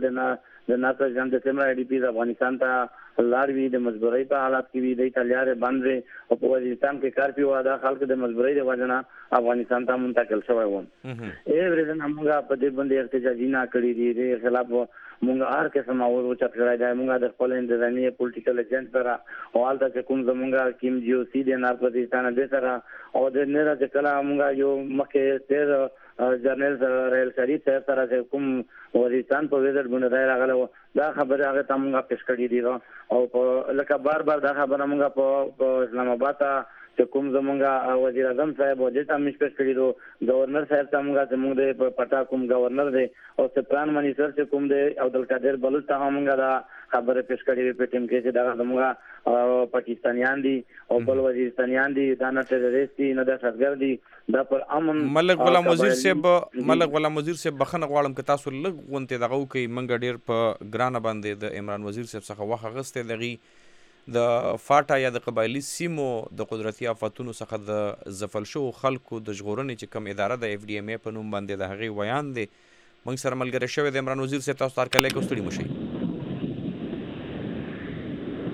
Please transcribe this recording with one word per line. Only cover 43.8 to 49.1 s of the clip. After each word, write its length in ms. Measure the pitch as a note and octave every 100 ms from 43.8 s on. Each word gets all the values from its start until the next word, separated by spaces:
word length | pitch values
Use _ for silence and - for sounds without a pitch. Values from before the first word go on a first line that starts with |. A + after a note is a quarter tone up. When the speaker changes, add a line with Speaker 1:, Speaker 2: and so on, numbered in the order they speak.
| D3+ D3
Speaker 1:
منیسټر 340 | C#3+ C3 D3 C#3+
چې 60 | C#3
کوم 160 | C#3 C#3+
دی 100 | C#3 C#3+ C#3+ C3
عبدالقادر 500 | B2+ B2 C3 C#3 C3+ C3
بلوچ 200 | C#3+ C#3+
ته 40 | C#3
هم 120 | C#3 C#3+
مونږ 120 | C#3 C3+
دا 80 | C3 C3 - - -
خبره 280 | B2 A#3 B2+ B2+
پیش 120 | E3+ -
کړې 140 | B2+ B2+
وي 80 | B2
په 60 | B2
ټیم 140 | B2 A#2+
کې 100 | B2+
چې 80 | A#2+ B2
دغه 120 | B2 A#2+
زمونږ، 180 | A#2+ B2+ C3 - -